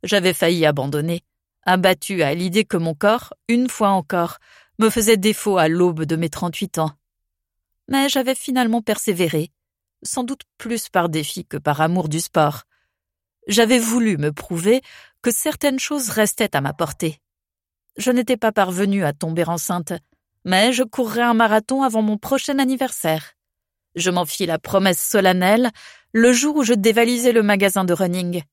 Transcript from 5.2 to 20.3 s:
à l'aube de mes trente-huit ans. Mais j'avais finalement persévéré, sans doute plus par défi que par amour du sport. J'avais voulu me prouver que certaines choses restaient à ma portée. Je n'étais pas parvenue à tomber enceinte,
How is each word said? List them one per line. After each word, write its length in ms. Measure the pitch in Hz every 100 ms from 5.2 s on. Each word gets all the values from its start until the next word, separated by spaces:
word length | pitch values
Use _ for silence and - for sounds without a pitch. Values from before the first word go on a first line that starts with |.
| 202 214 208 190
à 120 | 160
l'aube 340 | 170 180 160
de 140 | 156 160
mes 120 | 165
trente-huit 480 | - 175 - 190 -
ans. 120 | 156 - _ _ _ _ _ _ _ _ -
Mais 220 | 269 277
j'avais 260 | 269 254 262
finalement 460 | - 254 240 233
persévéré, 680 | 220 208 - 175 170 156 160 _ _ _ _ _
sans 200 | - -
doute 180 | 247 277 - _
plus 320 | 226 233 -
par 180 | 185 170
défi 380 | 156 143 - -
que 120 | 151
par 220 | 151 143
amour 300 | 160 180 156
du 100 | 151
sport. 440 | - - 147 143 - _ _ _ _ _ _ _ -
J'avais 320 | 208 226 247
voulu 380 | 226 240 226 165
me 160 | 147
prouver 480 | 147 - 170 185 254 - - - _
que 100 | -
certaines 480 | 226 311 302 294 262
choses 300 | - 294 240
restaient 460 | 220 214 - 208 147
à 40 |
ma 120 | 139
portée. 460 | 143 160 - 165 151 _ _ _ _ _ _ _ -
Je 140 | 240
n'étais 260 | 247 247 247
pas 140 | 226
parvenue 520 | 214 185 180 202 196
à 80 | 165
tomber 320 | 147 170 165
enceinte, 480 | 160 170 - 180 156 170 _ _ _